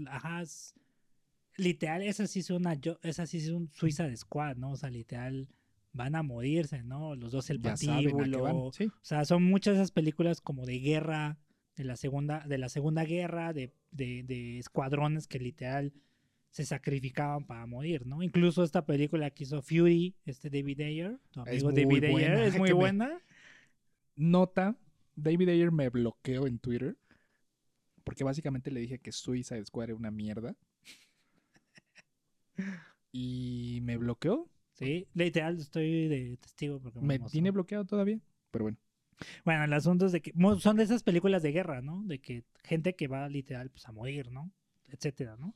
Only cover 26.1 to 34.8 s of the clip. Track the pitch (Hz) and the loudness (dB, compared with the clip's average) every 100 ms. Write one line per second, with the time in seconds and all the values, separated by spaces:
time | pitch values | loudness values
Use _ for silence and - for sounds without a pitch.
26.1 | - - 127 139 117 120 120 131 247 _ | -2 -4 0 0 -2 -2 -2 -4 -6 _
27.1 | _ _ _ _ _ _ _ _ _ - | _ _ _ _ _ _ _ _ _ -12
28.1 | - 135 139 151 131 135 127 120 127 - | -4 -4 -2 -4 -4 -4 -6 -6 -8 -10
29.1 | - - 127 120 120 101 123 117 113 113 | -10 -4 -4 -4 -8 -8 -8 -6 -6 -8
30.1 | 107 107 107 117 - _ _ - - _ | -6 -6 -6 -8 -12 _ _ -20 -20 _
31.1 | _ _ _ _ _ _ _ _ _ _ | _ _ _ _ _ _ _ _ _ _
32.1 | _ _ _ _ - 190 180 151 _ _ | _ _ _ _ -8 -8 -10 -16 _ _
33.1 | 127 123 127 123 123 120 120 120 117 120 | -8 -6 -6 -6 -6 -6 -4 -4 -2 -2
34.1 | 120 156 262 349 _ _ - | -2 0 0 -4 _ _ -8